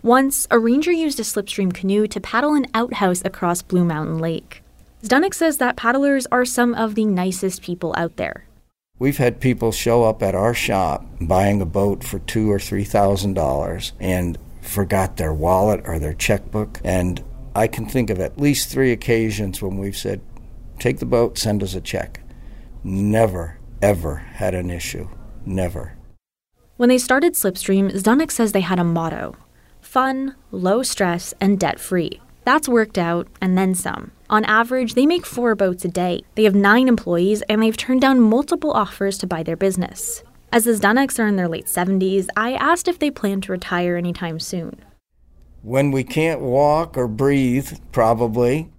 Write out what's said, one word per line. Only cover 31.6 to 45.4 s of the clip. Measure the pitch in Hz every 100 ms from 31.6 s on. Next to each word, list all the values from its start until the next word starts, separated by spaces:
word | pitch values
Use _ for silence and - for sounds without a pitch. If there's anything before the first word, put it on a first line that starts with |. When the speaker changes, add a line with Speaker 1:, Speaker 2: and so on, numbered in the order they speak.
| 165 - - 180 160 - _ - -
Speaker 1:
That's | 294 294
worked | 240 214 -
out, | 170 170 175 -
and | 185 185
then | 185 185
some. | - - - _ -
On | 214 208
average, | 214 233 254 233
they | 247 285
make | 349 -
four | - 240
boats | 214 196 180
a | 175
day. | 175 180 170 - -
They | 214
have | 196
nine | 196 226 262
employees, | 226 - 175 185 214 -
and | 214
they've | 220 220
turned | - 254
down | 269 254
multiple | 220 233 285 339 311
offers | 247 196 - 196 196
to | 190
buy | 165
their | 165 165
business. | 190 180 - - - - - - _
As | 233
the | 233
Zduneks | 220 202 233 269 -
are | 214
in | 196
their | 175
late | 165 -
seventies, | - 180 190 190 190 190 -
I | 226
asked | 262 294 349 -
if | 349
they | 294
plan | 269 202 196
to | 190
retire | 185 - 175 175 175
anytime | 175 170 170 165
soon. | - 180 165 - - _ _ _ _ -